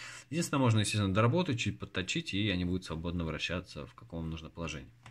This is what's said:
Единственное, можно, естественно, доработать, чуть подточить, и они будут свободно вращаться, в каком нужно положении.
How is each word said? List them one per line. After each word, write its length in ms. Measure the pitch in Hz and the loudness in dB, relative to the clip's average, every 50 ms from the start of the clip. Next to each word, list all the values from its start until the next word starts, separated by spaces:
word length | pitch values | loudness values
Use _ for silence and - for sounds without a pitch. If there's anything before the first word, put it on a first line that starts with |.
| - - - - - _ | -16 -16 -16 -18 -12 _
Единственное, 300 | 139 170 165 - 156 139 | -2 -2 0 2 2 4
можно, 200 | 131 117 110 110 | 6 6 6 6
естественно, 340 | 101 - - 104 101 98 92 | 4 4 2 2 2 4 6
доработать, 460 | 110 113 120 151 180 180 156 117 117 | 6 6 6 4 2 2 0 0 0
чуть 180 | - 104 - - | -2 -2 -2 -4
подточить, 560 | 95 - - 95 90 - - 87 82 - 95 | -10 -6 -4 -4 -2 -2 -2 -4 -4 -2 -2
и 160 | 98 110 104 | 0 2 2
они 140 | 90 90 90 | 2 2 0
будут 200 | 87 92 92 - | 0 0 -2 -2
свободно 400 | - 80 80 85 87 85 87 82 | -4 -6 -4 -4 -2 -2 -2 -2
вращаться, 640 | 80 76 76 - - 87 90 90 - - 76 69 | -2 -2 -4 -4 -4 -4 -4 -6 -8 -12 -14 -14
в 80 | 65 - | -14 -16
каком 360 | - - - 82 82 82 80 | -20 -16 -10 -8 -6 -6 -6
нужно 200 | 80 80 80 80 | -6 -8 -10 -12
положении. 400 | - 85 82 76 76 71 65 - - _ _ - | -10 -8 -8 -8 -8 -10 -12 -16 -20 _ _ -20